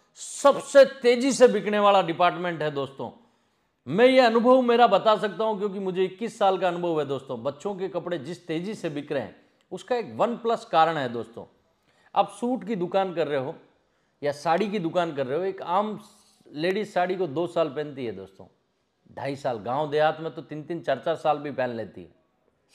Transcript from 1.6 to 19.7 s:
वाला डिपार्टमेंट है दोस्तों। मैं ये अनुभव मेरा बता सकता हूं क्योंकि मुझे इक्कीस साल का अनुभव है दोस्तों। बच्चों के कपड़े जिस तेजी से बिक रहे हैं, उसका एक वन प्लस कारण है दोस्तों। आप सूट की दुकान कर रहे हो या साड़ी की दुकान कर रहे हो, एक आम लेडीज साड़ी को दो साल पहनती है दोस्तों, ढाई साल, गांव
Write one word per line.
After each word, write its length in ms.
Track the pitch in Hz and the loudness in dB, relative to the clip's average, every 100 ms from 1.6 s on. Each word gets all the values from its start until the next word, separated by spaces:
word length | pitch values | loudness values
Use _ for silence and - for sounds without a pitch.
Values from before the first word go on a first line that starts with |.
| 185 208 | 0 2
वाला 220 | 202 202 | 6 4
डिपार्टमेंट 600 | 170 156 175 160 180 165 | 4 2 2 2 -6 -4
है 100 | 151 | -4
दोस्तों। 400 | 139 135 - 117 - _ _ _ _ _ _ - | -4 -6 -8 -12 -12 _ _ _ _ _ _ -4
मैं 180 | 175 254 | 4 6
ये 140 | 262 | 8
अनुभव 420 | 240 233 233 262 | 6 4 6 4
मेरा 260 | 240 233 233 | 6 6 6
बता 280 | 196 220 214 | 6 4 2
सकता 280 | 208 170 | 0 -2
हूं 140 | 220 208 | -4 -2
क्योंकि 220 | 202 196 | -4 -6
मुझे 240 | 190 180 | -6 -2
इक्कीस 360 | 185 190 220 - | -4 -4 -10 0
साल 180 | 196 190 | 2 2
का 100 | 180 | 0
अनुभव 320 | 175 175 156 | -2 -2 -2
है 60 | 139 | -2
दोस्तों। 380 | 135 - 123 | -4 -6 -6
बच्चों 320 | 123 139 202 196 | -6 -6 -8 -6
के 140 | 190 | -6
कपड़े 280 | 170 165 175 | -6 -6 -8
जिस 300 | 131 175 - | -8 -12 -8
तेजी 260 | 160 185 | -8 -6
से 160 | 214 170 | -8 -8
बिक 220 | 147 143 | -8 -6
रहे 120 | 143 | -6
हैं, 220 | 101 - _ _ - | -6 -12 _ _ -16
उसका 240 | 180 - 247 | -14 -6 -6
एक 180 | 175 113 | -6 -2
वन 200 | 214 233 | -2 -2
प्लस 300 | 226 226 - | -4 -4 0
कारण 320 | 165 160 160 | 2 4 2
है 120 | 127 | -4
दोस्तों। 360 | 117 110 - 90 _ _ _ _ _ _ - | -6 -10 -14 -20 _ _ _ _ _ _ -2
आप 140 | - | -2
सूट 380 | - 240 254 185 | -2 -4 -4 -4
की 80 | 214 | -4
दुकान 380 | 170 190 190 | -2 0 -2
कर 140 | 165 147 | -2 -2
रहे 120 | 143 | -2
हो 160 | 131 165 _ _ _ _ _ - | -4 -10 _ _ _ _ _ -6
या 80 | 143 | -6
साड़ी 380 | 143 165 170 208 | -4 0 0 0
की 100 | 190 | -2
दुकान 360 | 165 175 170 139 | -2 -2 -2 -2
कर 120 | 127 | -4
रहे 100 | 151 | -2
हो, 60 | |
एक 180 | 190 190 | -4 -6
आम 380 | 156 180 214 208 - _ _ _ _ | -2 -2 -2 -6 -14 _ _ _ _
लेडीज 400 | 143 175 196 208 | -4 -2 -2 -2
साड़ी 220 | 180 180 180 | -2 -2 -2
को 120 | 180 | -4
दो 200 | 139 170 | -4 -4
साल 220 | 170 160 | -2 -2
पहनती 360 | 135 151 135 120 | -2 -10 -8 -8
है 60 | |
दोस्तों, 340 | 95 95 _ 92 _ _ _ _ _ _ | -10 -14 _ -20 _ _ _ _ _ _
ढाई 220 | 107 131 135 | -12 -10 -6
साल, 220 | 135 117 | -6 -6
गांव 320 | 110 | -4